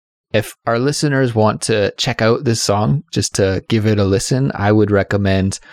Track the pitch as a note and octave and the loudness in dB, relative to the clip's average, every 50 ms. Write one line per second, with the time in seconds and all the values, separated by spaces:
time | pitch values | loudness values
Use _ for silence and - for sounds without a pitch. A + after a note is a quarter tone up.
0 | _ _ _ _ _ _ - G#2+ - - - _ - A#2+ A#2 A#2 B2+ C#3+ C#3+ - | _ _ _ _ _ _ -4 -4 -4 -4 -10 _ -4 -2 -2 0 0 -2 -2 0
1 | - D3 C#3 C3+ C3+ B2 G#2+ A2 G#2+ G#2+ G#2+ - - - A#2 G#2+ G2+ G2+ - - | -2 0 2 2 0 0 2 2 2 2 0 -2 -2 -2 0 0 0 -2 -2 -4
2 | - C3 A#2+ - A2+ A2 A#2 - D3+ A#2+ A2+ A2 - - G2+ G#2 G#2+ C#3 C#3+ D3 | -4 -4 -2 0 2 2 2 2 0 -2 -2 -2 0 -2 0 0 0 0 0 -2
3 | - - - - - - - - G2+ F#2+ F#2+ - - - A2+ A2 G2+ A2 G#2+ G2+ | -4 -6 -6 -4 -4 -4 0 0 0 0 0 -2 -4 -2 -2 0 0 0 0 2
4 | G2+ F#2+ G2 F#2+ - - C3+ B2+ C3+ - - - G2+ G#2 G#2+ A2 G#2+ G2 G2+ G2 | 2 2 0 0 0 -2 -2 -2 -2 -2 -4 -2 0 2 4 4 4 4 2 0
5 | F#2+ - G2+ G2+ G2+ G2 F#2+ F#2+ F#2+ G2+ - - - - | 0 0 -2 -2 0 0 0 2 0 -2 -4 -6 -12 -18